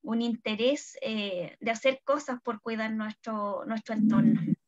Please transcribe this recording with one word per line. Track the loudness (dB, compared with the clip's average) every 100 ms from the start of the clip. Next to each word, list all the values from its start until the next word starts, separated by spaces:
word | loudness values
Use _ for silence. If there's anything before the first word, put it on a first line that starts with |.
un | -2 0
interés, | 0 -2 -4 0 2 2 -4 -10
eh, | -6 -4 -4 -4 -6 -6
de | -4
hacer | 0 0 0
cosas | -2 -2 -2 -8
por | -6 -8
cuidar | -6 -4 -4
nuestro, | -4 -6 -8 -8 -4 -4 -4 -4
nuestro | -6 -4 2
entorno. | 4 6 6 4 2 -2